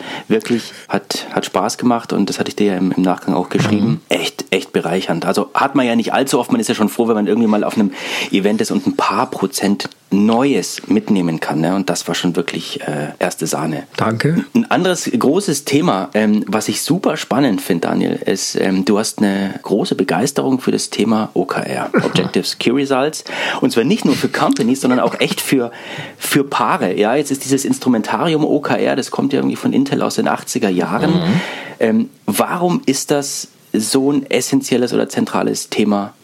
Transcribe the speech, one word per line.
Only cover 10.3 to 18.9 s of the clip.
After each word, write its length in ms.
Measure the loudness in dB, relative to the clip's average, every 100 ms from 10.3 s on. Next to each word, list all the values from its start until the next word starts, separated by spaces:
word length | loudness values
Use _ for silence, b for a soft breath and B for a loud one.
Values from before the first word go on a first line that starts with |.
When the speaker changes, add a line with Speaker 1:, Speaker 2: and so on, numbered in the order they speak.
| 4 2 2 -2 -6 0
Speaker 1:
mitnehmen 540 | 0 2 2 2 -2
kann, 180 | -2 0
ne? 160 | 0 0
Und 140 | 0
das 180 | -2 -4
war 80 | -2
schon 220 | -2 0
wirklich, 420 | -4 -6 -8 -10
äh, 300 | -6 -6 -6 -4
erste 260 | -4 -4 -4
Sahne. 380 | -4 -4 -6 -6 -4
Speaker 2:
Danke. 480 | -2 0 0 0 0
Speaker 1:
Ein 180 | 0 2
anderes 400 | 2 2 0 -2
großes 540 | 0 2 2 0 -2 0
Thema, 440 | 2 2 0 0
ähm, 320 | 0 2 2 2
was 220 | -2 -2
ich 120 | -2
super 360 | 0 0 0 -2
spannend 420 | 0 2 2 0
finde, 300 | 0 -2 0
Daniel, 280 | 0 0 0 0
ist, 300 | -2 -2 0
ähm, 300 | 0 2
du 140 | 2